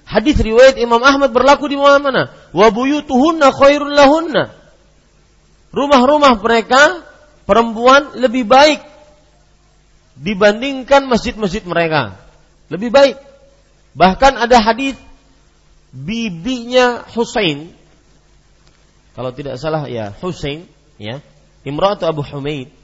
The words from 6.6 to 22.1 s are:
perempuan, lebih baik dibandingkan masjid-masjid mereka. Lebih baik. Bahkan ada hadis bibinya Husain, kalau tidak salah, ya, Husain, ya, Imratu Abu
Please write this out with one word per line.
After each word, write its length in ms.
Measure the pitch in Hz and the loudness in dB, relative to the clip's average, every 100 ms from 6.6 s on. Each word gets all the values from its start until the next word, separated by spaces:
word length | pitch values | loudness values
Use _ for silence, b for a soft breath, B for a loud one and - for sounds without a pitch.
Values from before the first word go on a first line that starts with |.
| 220 254 302 349 - _ _ _ - | 2 2 2 0 -14 _ _ _ 0
perempuan, 680 | 208 233 220 247 277 294 - | 0 0 0 2 2 0 -4
lebih 240 | 247 254 | -2 -2
baik 380 | 214 269 302 285 - - _ _ _ _ _ _ _ _ _ _ _ 123 | 2 4 4 2 -8 -20 _ _ _ _ _ _ _ _ _ _ _ -12
dibandingkan 880 | 156 196 208 214 277 269 240 277 269 | -8 0 0 0 -6 -8 0 0 2
masjid-masjid 560 | 226 240 220 208 202 | -2 -4 -6 -6 -6
mereka. 560 | 175 170 165 156 107 95 _ _ _ _ _ | -4 -2 0 -2 -4 -10 _ _ _ _ _
Lebih 240 | 160 240 | -8 0
baik. 260 | 262 277 - - _ _ _ _ _ _ | 2 2 0 -18 _ _ _ _ _ _
Bahkan 400 | 135 180 185 269 | 0 2 4 0
ada 240 | 240 233 247 | 2 2 2
hadis 400 | 214 226 269 226 - - _ _ _ _ _ _ _ | 2 -2 -6 -8 -20 -20 _ _ _ _ _ _ _
bibinya 1120 | 127 147 226 226 165 196 254 233 254 247 240 - | -14 -10 -6 -6 -8 -8 -8 -2 0 0 -2 -10
Husain, 560 | 226 226 240 185 143 165 _ _ _ _ _ _ _ _ _ _ _ _ _ _ | -6 -4 -2 -2 -4 -12 _ _ _ _ _ _ _ _ _ _ _ _ _ _
kalau 160 | - 127 | -12 -12
tidak 280 | 123 139 123 | -10 -12 -10
salah, 280 | 156 156 135 | -6 -6 -6
ya, 240 | 120 104 107 | -8 -10 -10
Husain, 480 | 180 - 143 151 180 _ _ _ | -12 -10 -10 -10 -16 _ _ _
ya, 240 | 104 135 _ _ _ _ | -14 -14 _ _ _ _
Imratu 400 | 139 147 190 208 | -12 -4 -4 -2
Abu 160 | 165 | -6